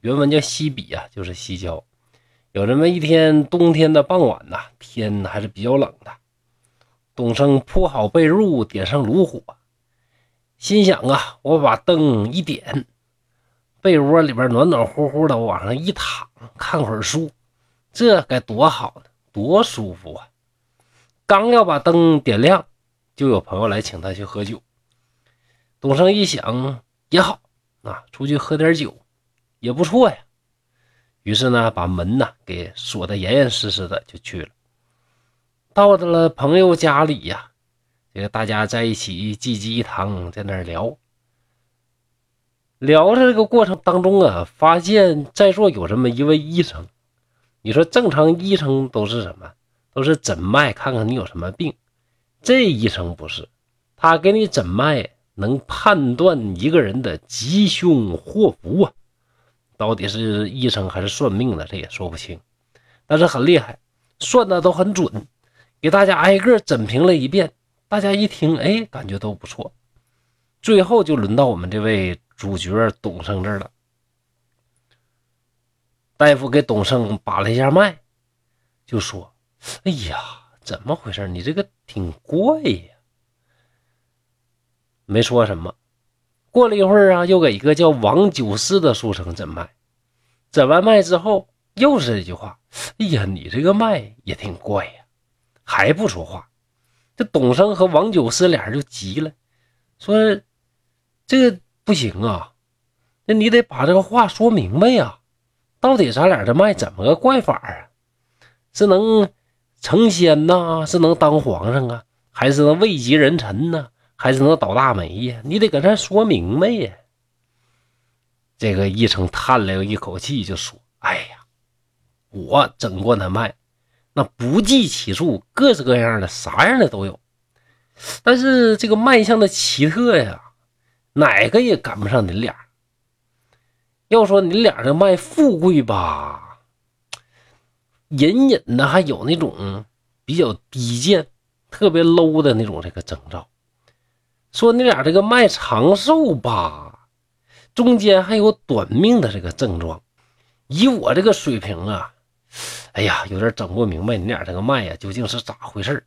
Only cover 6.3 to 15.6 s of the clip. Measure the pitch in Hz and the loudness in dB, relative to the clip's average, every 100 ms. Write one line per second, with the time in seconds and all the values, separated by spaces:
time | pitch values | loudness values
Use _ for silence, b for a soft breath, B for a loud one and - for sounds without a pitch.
6.3 | _ _ _ _ _ _ _ _ - 120 | _ _ _ _ _ _ _ _ -6 -4
7.3 | 113 143 139 - - 180 135 107 170 160 | 0 2 2 2 0 0 -2 0 2 2
8.3 | 180 214 139 110 101 92 139 113 160 180 | 2 2 0 -2 -6 -4 -2 0 2 0
9.3 | - - - _ _ _ _ _ _ _ | -2 -18 -20 _ _ _ _ _ _ _
10.3 | _ _ _ - 208 190 180 120 135 - | _ _ _ 0 4 4 2 0 0 -2
11.3 | - 135 160 143 110 - 170 151 117 104 | -10 0 2 4 2 0 2 4 2 0
12.3 | 160 160 139 - 139 - _ _ _ _ | -4 -6 -8 -8 -10 -10 _ _ _ _
13.3 | _ _ _ _ _ 190 160 139 165 151 | _ _ _ _ _ 2 4 4 4 4
14.3 | 120 127 120 160 143 113 - 147 143 160 | 0 0 2 2 2 -2 -2 -4 0 0
15.3 | 123 113 90 | 0 -2 -4